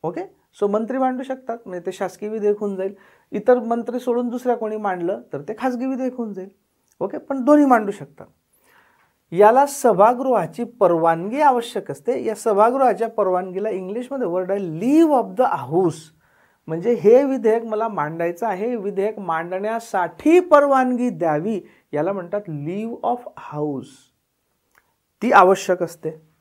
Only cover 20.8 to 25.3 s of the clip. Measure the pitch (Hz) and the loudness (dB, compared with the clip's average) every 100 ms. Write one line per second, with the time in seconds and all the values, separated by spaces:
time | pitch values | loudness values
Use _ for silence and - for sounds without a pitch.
20.8 | 254 247 247 165 165 151 190 208 - _ | 2 0 -4 -2 -2 -2 -2 -6 -10 _
21.8 | _ 147 165 202 175 202 208 147 147 196 | _ -4 -2 -4 -6 -8 -8 -10 -8 -8
22.8 | 226 240 - 247 - - - 151 151 135 | -8 -6 -4 -4 -8 -18 -12 -6 -4 -6
23.8 | - - _ _ _ _ _ _ _ _ | -10 -20 _ _ _ _ _ _ _ _
24.8 | _ _ _ _ 233 | _ _ _ _ 4